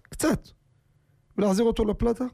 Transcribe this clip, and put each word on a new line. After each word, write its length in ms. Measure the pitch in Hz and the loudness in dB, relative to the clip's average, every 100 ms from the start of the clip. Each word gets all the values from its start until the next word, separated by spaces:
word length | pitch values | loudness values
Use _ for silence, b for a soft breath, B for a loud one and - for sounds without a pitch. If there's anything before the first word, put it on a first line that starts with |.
קצת. 460 | - - 302 - - _ _ _ _ _ _ _ _ - | -16 -4 0 0 -4 _ _ _ _ _ _ _ _ -2
ולהחזיר 260 | 202 190 | 0 2
אותו 200 | 226 226 | 2 2
לפלטה? 400 | 214 196 233 233 254 | -2 0 -2 -2 -6